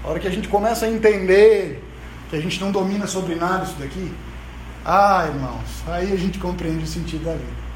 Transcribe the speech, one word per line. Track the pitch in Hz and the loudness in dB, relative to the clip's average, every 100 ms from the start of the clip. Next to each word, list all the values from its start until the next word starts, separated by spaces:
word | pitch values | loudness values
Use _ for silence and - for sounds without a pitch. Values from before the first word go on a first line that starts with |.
A | - | -4
hora | 165 | -4
que | 196 | -2
a | |
gente | 180 - | -4 0
começa | 202 214 226 226 | 2 2 2 0
a | |
entender | 226 220 202 185 190 214 208 180 131 - - - - - | 4 4 4 6 8 10 8 2 -6 -12 -14 -14 -14 -6
que | 156 | -4
a | |
gente | 170 175 | -4 -2
não | 196 | 0
domina | 202 190 202 196 | 0 0 0 -2
sobre | 190 170 | -4 -2
nada | 165 175 185 | -2 0 0
isso | 160 147 | -2 -6
daqui, | 135 190 175 - - - - - - - - | -8 -6 -8 -8 -12 -14 -14 -14 -14 -10 2
ah, | 180 202 185 160 | 6 6 6 2
irmãos, | 139 131 117 117 - - | -2 -4 -6 -8 -8 -6
aí | 175 190 | -4 -2
a | 190 | 0
gente | 185 175 | 0 -2
compreende | 180 170 165 160 | -4 -4 -2 -2
o | 156 | -4
sentido | 175 160 160 160 | -6 -6 -4 -4
da | |
vida. | 156 120 113 - | -4 -6 -10 -10